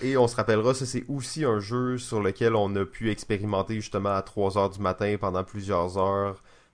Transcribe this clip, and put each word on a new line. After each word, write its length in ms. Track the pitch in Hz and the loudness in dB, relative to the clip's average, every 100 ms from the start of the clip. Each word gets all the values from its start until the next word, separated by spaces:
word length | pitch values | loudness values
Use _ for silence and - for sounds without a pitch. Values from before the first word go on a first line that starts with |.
Et 160 | 131 131 | 2 4
on 80 | 117 | 4
se 80 | - | 2
rappellera, 380 | 107 107 120 | 2 4 4
ça, 100 | 131 | 2
c'est 200 | 127 127 - | -2 -4 -4
aussi 380 | 139 120 160 139 | -6 -6 -2 0
un 140 | 104 | 0
jeu 360 | 101 123 127 123 | 0 -2 -2 -4
sur 240 | 123 110 | -4 -2
lequel 360 | 98 - 117 110 | 0 2 2 4
on 180 | 98 98 | 2 0
a 80 | |
pu 260 | 95 - 110 | -2 -2 -2
expérimenter, 640 | 104 - 101 104 98 98 107 | -2 -2 -2 0 0 0 -4
justement, 380 | - 101 101 98 | -4 -2 0 -2
à 40 | |
trois 380 | - 104 98 101 | -2 -2 0 2
heures 100 | 98 | 0
du 120 | 95 | 0
matin 360 | 95 92 104 104 | -2 0 0 0
pendant 260 | 98 90 | -2 -2
plusieurs 520 | 92 104 98 87 90 95 | -4 -8 -2 0 0 0
heures. 460 | 95 98 98 95 - - _ | 0 2 -2 -6 -18 -20 _